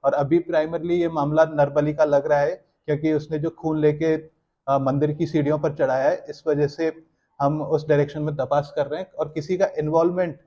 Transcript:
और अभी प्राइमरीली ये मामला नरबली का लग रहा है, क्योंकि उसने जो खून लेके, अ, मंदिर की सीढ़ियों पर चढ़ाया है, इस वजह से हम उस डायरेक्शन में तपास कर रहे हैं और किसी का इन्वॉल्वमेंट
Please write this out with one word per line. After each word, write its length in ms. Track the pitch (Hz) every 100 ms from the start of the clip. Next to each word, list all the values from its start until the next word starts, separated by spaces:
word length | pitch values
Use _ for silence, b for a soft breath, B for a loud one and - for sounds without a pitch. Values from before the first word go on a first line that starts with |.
और 100 | 135
अभी 260 | 139 139 170
प्राइमरीली 560 | 170 165 156 165 170 175
ये 140 | 170
मामला 360 | 160 143 151 160
नरबली 480 | 151 143 143 147
का 120 | 151 151
लग 220 | 143 147
रहा 120 | 147
है, 260 | 143 180 _ _ -
क्योंकि 280 | 147 156
उसने 260 | 156 151 156
जो 100 | 160
खून 300 | - 160 156
लेके, 360 | 151 151 160 156 156 _ _ _ -
अ, 120 | 135
मंदिर 320 | 135 139 151
की 160 | 151 160
सीढ़ियों 320 | 156 143 151
पर 140 | 156
चढ़ाया 360 | 147 135 131 139
है, 160 | 180 -
इस 140 | 143 160
वजह 200 | 143 143
से 260 | 147 160 160 _ _ _ _
हम 200 | 143 151
उस 260 | 143 156 147
डायरेक्शन 340 | 147 143 156
में 140 | 151 147
तपास 380 | 131 143 147 156
कर 120 | 135
रहे 120 | 156
हैं 120 | 185
और 180 | - 156
किसी 280 | 156 151 180
का 100 | 196 151
इन्वॉल्वमेंट 640 | 151 165 170 180 175 -